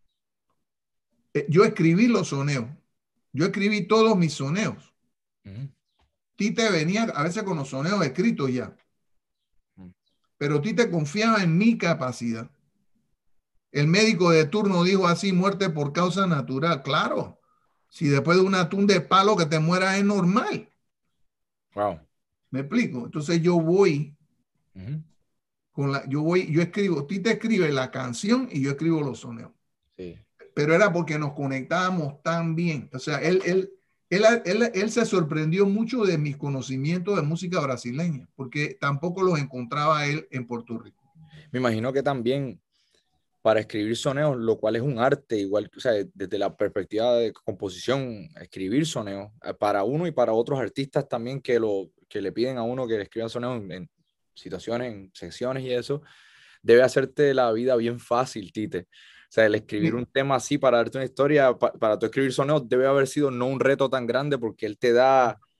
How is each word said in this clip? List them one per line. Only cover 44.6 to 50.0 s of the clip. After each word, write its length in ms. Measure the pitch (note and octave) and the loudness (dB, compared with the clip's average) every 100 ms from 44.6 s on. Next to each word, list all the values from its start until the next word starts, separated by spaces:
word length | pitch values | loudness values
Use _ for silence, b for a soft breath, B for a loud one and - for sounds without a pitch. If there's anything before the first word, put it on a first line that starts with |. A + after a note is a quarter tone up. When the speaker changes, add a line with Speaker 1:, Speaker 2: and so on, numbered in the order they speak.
| A2 A2+ | 0 -2
Speaker 2:
es 40 | |
un 160 | C#3 A#2 | -2 0
arte, 400 | B2+ C#3+ - G#2+ | 0 0 -2 -4
igual, 320 | G2 G#2 G#2 - | 0 -2 -4 -6
o 40 | |
sea, 120 | B2+ | 0
desde 480 | G#2+ F#2 - F#2+ G2+ | 0 -2 -8 -6 -2
la 160 | G2 - | -4 -2
perspectiva 560 | G2+ G2+ F2+ G#2 A#2+ A#2+ | -2 -2 -4 -2 2 2
de 180 | A2+ | 0
composición, 920 | - - F#2+ G2+ F2+ - C3+ B2+ A2 E2+ - | -4 -10 -8 -8 -6 -2 -2 -4 -10 -16 -20
escribir 460 | D#2+ - F#2+ B2+ D#3+ | -18 -10 -2 -2 -2
soneos, 440 | B2+ G#2 G2 G#2+ - | -4 -8 -10 -12 -14
eh, 100 | - | -12
para 300 | - G#2+ G2+ | -2 0 2
uno 240 | G2+ D3 | 0 -2